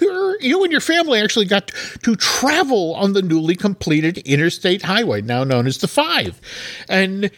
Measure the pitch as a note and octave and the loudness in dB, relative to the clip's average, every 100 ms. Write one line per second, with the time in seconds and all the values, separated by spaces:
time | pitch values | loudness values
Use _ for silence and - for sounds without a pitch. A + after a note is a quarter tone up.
0 | G4 F#4 F#4+ G#4 C4 F4+ F#4 D4 - E4 | 0 0 -2 -2 0 2 2 0 2 0
1 | E4 A3+ G#3 A#3 G3 G3+ - - - - | 2 2 2 0 2 0 -2 -8 -12 -4
2 | - A3+ - - C4+ D#4 C#4+ A#3 E3 - | 0 0 0 0 2 2 2 2 0 0
3 | G3 G3 F#3 E3 D#3+ F3+ G#3 G3 - D3+ | 0 2 2 2 2 0 -2 -2 0 2
4 | D#3+ F3+ - C#3+ E3+ - F#3 F#3+ E3 G3+ | 2 -2 -2 0 0 0 -2 -2 0 0
5 | G#3+ G#2 G#2+ B2 C3+ B2 B2+ C3 F3 - | 0 -2 -2 -2 0 2 0 0 -2 0
6 | D#4 E4 G2 - - - - - - F#3+ | 0 0 -4 -8 -14 -14 -14 -14 -2 0
7 | F#3+ G3 G3+ | 0 0 -4